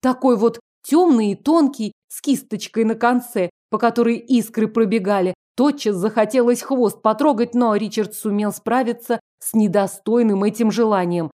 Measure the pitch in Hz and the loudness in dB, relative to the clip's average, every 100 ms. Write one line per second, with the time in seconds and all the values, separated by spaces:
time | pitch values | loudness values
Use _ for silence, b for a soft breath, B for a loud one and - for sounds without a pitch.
0 | 254 254 262 240 226 226 _ _ - 302 | -2 0 0 2 2 -2 _ _ 0 2
1 | 359 247 214 190 - 330 285 277 214 - | 4 4 2 -2 0 2 2 0 -8 -8
2 | _ - - 262 - 214 - 220 220 220 | _ -10 -2 -2 -2 -10 -6 -2 -2 0
3 | 240 247 - - 175 _ _ 214 233 233 | 0 0 -2 -4 -4 _ _ -2 0 2
4 | 233 233 - 254 - - 220 226 226 226 | 0 0 0 0 0 -2 -2 0 0 0
5 | 190 202 180 180 _ - 269 285 220 196 | 0 0 0 -4 _ 0 0 0 -4 -2
6 | 202 214 214 254 240 240 - 269 226 - | -2 0 0 2 2 0 -2 0 0 0
7 | 220 220 302 226 240 240 240 208 208 214 | -2 2 0 0 0 0 0 0 -2 -4
8 | 208 - 220 208 208 202 - 240 233 240 | -6 -6 -4 -2 -2 -4 -4 -2 -2 -6
9 | - 233 _ _ - 226 208 202 196 - | -4 -6 _ _ -4 0 2 0 -2 -4
10 | - 233 233 196 202 214 226 208 220 202 | -2 2 2 2 0 0 -2 2 0 0
11 | 180 175 160 | 0 -2 -4